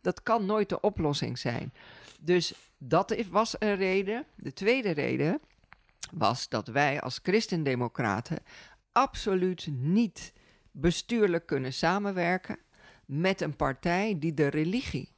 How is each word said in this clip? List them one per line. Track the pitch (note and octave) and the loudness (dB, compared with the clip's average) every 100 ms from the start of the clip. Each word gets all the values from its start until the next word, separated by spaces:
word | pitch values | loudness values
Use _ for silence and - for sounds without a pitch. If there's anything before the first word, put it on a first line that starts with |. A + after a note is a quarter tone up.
Dat | - - | -2 -2
kan | - A3+ F#3+ | 0 2 2
nooit | G#3+ G3+ | 0 0
de | F3 | 0
oplossing | G#3 G3+ D#3 C#3+ A#2+ A#2+ | 0 2 0 0 -2 -4
zijn. | - A#2 - - - - - - | -4 -4 -6 -12 -20 -20 -20 -14
Dus | D3+ F3 E3 - - _ | 2 2 2 -8 -20 _
dat | C3 D3+ G3+ | 0 0 2
is, | G#3+ G3+ | -2 0
was | F3 A3+ - | 0 0 0
een | G#3+ G3+ | -2 0
reden. | F#3+ F#3+ F#3+ A3+ D#4 - | 2 0 0 -4 -8 -12
De | D3+ | -12
tweede | - G3 C4 G#3+ | -2 2 2 2
reden | D3+ B2+ B2+ D3 C4+ _ _ _ - _ _ - | 0 0 0 0 0 _ _ _ -20 _ _ -12
was | F3+ G2+ B2 - | 0 0 0 -2
dat | A#2+ G#2 | -4 -2
wij | A#2 C#3+ C#3+ | 0 2 0
als | - - | -4 -6
christendemocraten | - G3 A3+ F3 C#3+ B2+ A#2+ - A#2+ G2+ - - - - - - _ | 0 2 2 0 0 0 0 0 0 0 -2 -8 -8 -20 -20 -20 _
absoluut | - C4+ - - F#3+ F#3 F3+ - | 0 0 0 -2 0 0 -2 -6
niet | C#3 C3+ G3 A#3 - - _ _ _ _ | -4 2 2 2 -2 -18 _ _ _ _
bestuurlijk | - D#3 E3+ - A#3 G#3 E3+ - | -2 0 0 -2 2 2 2 -2
kunnen | C#3+ C3 | -2 -2
samenwerken | C#3 D#3+ F#3+ G3+ F#3+ E3+ F3+ - - _ _ - - | 0 0 0 -2 -2 0 0 -4 -14 _ _ -20 -20
met | _ C#3 F3+ F#3+ | _ -2 0 0
een | D#3 C#3+ | -2 -2
partij | C#3+ C3+ F3 F3 G#3+ F#3+ | -2 0 0 0 0 0
die | D#3 | -2
de | D3 C#3+ | 2 2
religie | C#3+ D#3+ A3 - C#3 - | 2 0 -2 -4 -8 -10